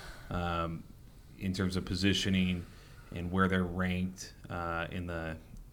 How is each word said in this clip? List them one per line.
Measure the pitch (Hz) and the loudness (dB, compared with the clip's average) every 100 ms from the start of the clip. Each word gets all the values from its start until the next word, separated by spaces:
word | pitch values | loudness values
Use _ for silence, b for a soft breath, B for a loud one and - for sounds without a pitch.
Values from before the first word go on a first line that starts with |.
| B B - | B B -4
um, | 90 87 85 85 80 - - - - - - | -2 0 0 -2 -4 -10 -18 -18 -20 -20 -4
in | 98 | -2
terms | 92 92 90 | 2 2 0
of | |
positioning | - 90 98 92 98 92 92 90 90 B B B - | -2 2 4 4 4 4 4 2 -4 B B B -10
and | - 87 | -6 0
where | 92 95 | 4 6
they're | 92 | 4
ranked, | 90 87 92 90 92 - - - - | 2 2 2 2 0 -4 -12 -14 -8
uh, | 87 85 82 85 | -4 -2 -2 -2
in | 90 87 | -4 -4
the, | 85 80 82 - - - | -4 -4 -6 -10 -16 -16